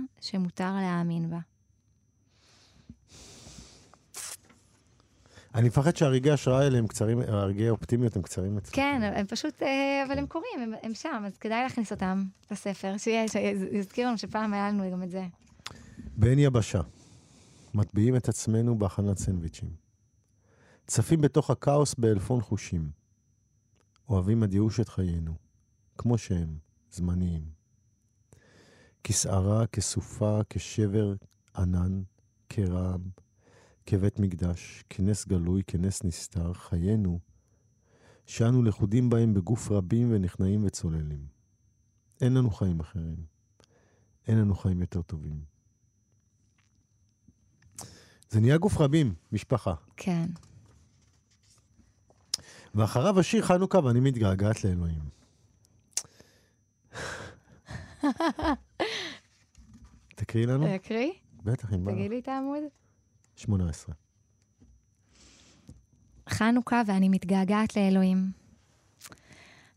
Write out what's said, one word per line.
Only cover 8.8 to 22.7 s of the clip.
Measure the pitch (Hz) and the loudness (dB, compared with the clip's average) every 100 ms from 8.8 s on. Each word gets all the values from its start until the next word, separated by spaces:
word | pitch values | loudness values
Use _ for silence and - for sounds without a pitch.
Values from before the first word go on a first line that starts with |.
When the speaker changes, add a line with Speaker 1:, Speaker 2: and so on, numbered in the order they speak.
| 277 277 208 208 | 0 0 -2 -2
Speaker 1:
הם | 196 | -4
פשוט, | 226 302 - | -4 -6 -4
אה, | 320 269 277 277 269 | -2 0 0 0 -2
אבל | 277 | -4
הם | |
Speaker 2:
כן. | 285 | -4
Speaker 1:
קורים, | 330 480 370 | -6 -8 -8
הם, | 226 220 | -8 -8
הם | 226 | -10
שם, | 220 320 247 202 | -8 -8 -6 -8
אז | 190 | -8
כדאי | 214 226 | -4 -2
להכניס | 254 240 208 | -2 -4 -6
אותם | 208 185 190 190 - - | -4 -2 -2 -4 -10 -12
לספר, | 202 202 190 196 202 | -8 -8 -6 -6 -4
שיהיה, | - 226 220 | -2 0 0
שיזכיר | 208 202 202 190 208 190 - 247 | -2 -2 -2 -4 -4 -4 -4 -2
לנו | 226 | -4
שפעם | 190 220 214 | -4 -4 -2
היה | 202 202 | -2 -2
לנו | 208 190 | -2 -2
גם | 180 | -4
את | 185 | -6
זה. | 185 180 - _ - - - - - - - | -8 -10 -12 _ -18 -18 -18 -20 -18 -10 2
Speaker 2:
בעין | 110 135 | 4 6
יבשה, | 143 120 101 98 73 - - - - - - - - | 6 4 2 -2 -4 -10 -20 -20 -20 -20 -20 -20 -4
מטביעים | 104 104 95 113 127 | -2 0 2 4 4
את | - | 0
עצמנו | - - 110 117 113 | -2 0 2 2 2
בהכנת | 98 - 101 95 | 0 0 0 0
סנדוויצ'ים. | - 92 85 - 82 82 _ _ _ _ _ _ _ _ _ _ - | 0 -2 -4 -8 -12 -12 _ _ _ _ _ _ _ _ _ _ -4
צפים | - - 165 | 0 2 4
בתוך | 147 151 - | 4 2 2
הכאוס | 123 - 147 143 | 0 2 2 2
באלפון | - 113 101 - 127 | 2 2 2 0 -2
חושים. | 107 101 - | -2 -4 -4